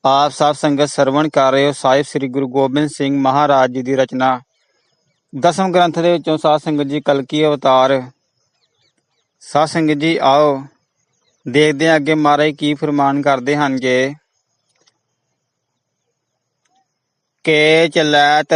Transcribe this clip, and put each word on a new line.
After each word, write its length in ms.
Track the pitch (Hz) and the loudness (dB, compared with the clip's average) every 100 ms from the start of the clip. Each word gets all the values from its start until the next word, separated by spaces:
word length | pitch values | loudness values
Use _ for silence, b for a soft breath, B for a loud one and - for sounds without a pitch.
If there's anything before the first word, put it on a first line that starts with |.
ਆਪ 260 | 135 139 147 | 2 0 0
ਸਭ 220 | - 147 | 0 -2
ਸੰਗਤ 360 | 147 156 139 147 | 0 -2 0 -2
ਸਰਵਣ 400 | - 135 139 156 | 0 0 0 0
ਕਰ 220 | 147 135 | 0 2
ਰਹੇ 160 | 135 143 | 2 0
ਹੋ 40 | |
ਸਾਹਿਬ 340 | 139 135 135 | 0 0 0
ਸ੍ਰੀ 220 | 147 143 135 | 0 -6 -6
ਗੁਰੂ 200 | 135 135 | -6 -4
ਗੋਬਿੰਦ 420 | 135 135 139 151 | -2 0 0 -4
ਸਿੰਘ 320 | - 139 139 | -4 -4 0
ਮਹਾਰਾਜ 500 | 131 139 147 139 127 | 0 0 2 2 2
ਜੀ 100 | 127 | -2
ਦੀ 140 | 127 | -4
ਰਚਨਾ, 460 | 135 131 131 131 127 _ _ _ _ _ _ _ _ _ 135 | -2 -2 0 -2 -2 _ _ _ _ _ _ _ _ _ -2
ਦਸਮ 320 | 170 165 190 | 0 0 0
ਗ੍ਰੰਥ 280 | 175 175 160 | 2 0 0
ਦੇ 120 | 170 | 0
ਵਿੱਚੋਂ, 260 | 170 165 156 | 0 -2 -2
ਸਾਧ 220 | 156 151 | 0 0
ਸੰਗਤ 240 | 170 151 | -2 -4
ਜੀ, 180 | 139 147 | -4 -4
ਕਲਕੀ 440 | 147 139 131 151 | 0 -2 -2 -2
ਅਵਤਾਰ। 580 | 151 147 135 131 131 135 127 _ _ _ _ _ _ _ _ _ _ _ _ _ | 0 0 2 2 2 0 -4 _ _ _ _ _ _ _ _ _ _ _ _ _
ਸਾਧ 280 | - 143 156 | -4 -2 0
ਸੰਗਤ 260 | 165 156 | -2 -2
ਜੀ, 240 | 151 160 165 | 0 -2 0
ਆਓ 460 | 135 139 151 135 143 _ _ _ _ _ _ _ - | 2 2 2 0 -8 _ _ _ _ _ _ _ -4
ਦੇਖਦੇ 420 | 127 151 139 160 | 0 2 2 2
ਹਾਂ 60 | |
ਅੱਗੇ 200 | 156 147 | 2 0
ਮਹਾਰਾਜ 340 | 156 147 147 151 | 0 2 2 0
ਕੀ 240 | 143 147 | -2 -6
ਫਰਮਾਨ 480 | 147 156 143 139 143 | -4 -4 0 0 0
ਕਰਦੇ 340 | 143 135 123 | 0 0 -2
ਹਨ 240 | 147 143 131 | -2 -2 -2
ਕਿ 340 | 127 127 131 151 _ _ _ _ _ _ _ _ _ _ _ _ _ _ _ _ _ _ _ _ _ _ _ _ _ _ _ _ _ _ _ _ | -2 0 -2 -6 _ _ _ _ _ _ _ _ _ _ _ _ _ _ _ _ _ _ _ _ _ _ _ _ _ _ _ _ _ _ _ _
"ਕੇ 460 | - 151 151 160 165 | 0 2 4 4 2
ਚਲੈਤ 640 | 165 151 147 147 151 156 | 0 0 2 2 0 2